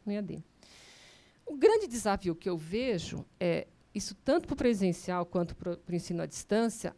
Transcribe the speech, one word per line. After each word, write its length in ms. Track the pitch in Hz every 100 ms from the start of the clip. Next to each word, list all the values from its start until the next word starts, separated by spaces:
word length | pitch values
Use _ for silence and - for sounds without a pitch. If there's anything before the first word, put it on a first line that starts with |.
no 80 | 208
I 40 | 208
A 40 |
D. 220 | 185 156 - _ - - - - - - - _ -
O 100 | 294
grande 300 | 349 440 359
desafio 480 | 240 208 196 185
que 160 | 160 196
eu 80 | 175
vejo 640 | 156 214 262 180 - 143 - -
é, 300 | 180 160 - _ _
isso 220 | 208 - -
tanto 320 | - 339 -
pro 80 | 277
presencial 680 | 254 208 190 170 - 180
quanto 300 | 175 185 175
pro, 220 | - 175 170
pro 180 | -
ensino 280 | 175 - 170
à 40 | 160
distância, 680 | - - 214 233 226 170